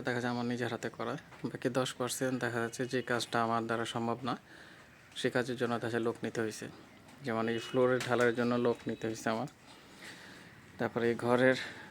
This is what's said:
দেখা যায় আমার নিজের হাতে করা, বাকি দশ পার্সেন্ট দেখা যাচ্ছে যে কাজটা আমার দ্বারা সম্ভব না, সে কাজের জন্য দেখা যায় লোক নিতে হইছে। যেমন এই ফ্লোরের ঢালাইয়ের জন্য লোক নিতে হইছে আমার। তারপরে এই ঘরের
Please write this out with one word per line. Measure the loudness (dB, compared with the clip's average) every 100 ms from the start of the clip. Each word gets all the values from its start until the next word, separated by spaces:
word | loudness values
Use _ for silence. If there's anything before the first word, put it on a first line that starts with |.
| 0
দেখা | 0
যায় | 0 0
আমার | -2
নিজের | -2 -2 -2
হাতে | -6 -6
করা, | -6 -6 -8 -8 -8
বাকি | -2 0 0
দশ | 0 0
পার্সেন্ট | -2 0 0 0
দেখা | 0 0
যাচ্ছে | -2 -2 -2
যে | -2 0
কাজটা | 0 0 0 2
আমার | 2 0
দ্বারা | -2 -2
সম্ভব | -2 -2 -2 -4
না, | -6 -8 -20 -20 -20 -20 -20 -18 -4
সে | 0 0
কাজের | 0 0
জন্য | 0 0
দেখা | 0
যায় | 0 0
লোক | -2 -4
নিতে | -2 -2
হইছে। | -4 -10 -12 -20 -20 -20 -10 -2
যেমন | 0 0
এই | 0 0
ফ্লোরের | 4 6 4 4
ঢালাইয়ের | 4 6 4
জন্য | 2 4 2
লোক | 0 -2
নিতে | -4 -4
হইছে | -2 0
আমার। | 0 -2 -10 -20 -20 -20 -18 -16 -16 -18 -20 -20 -20 -12 -4
তারপরে | -2 2 2
এই | 2 4
ঘরের | 6 6 4 0 -12 -16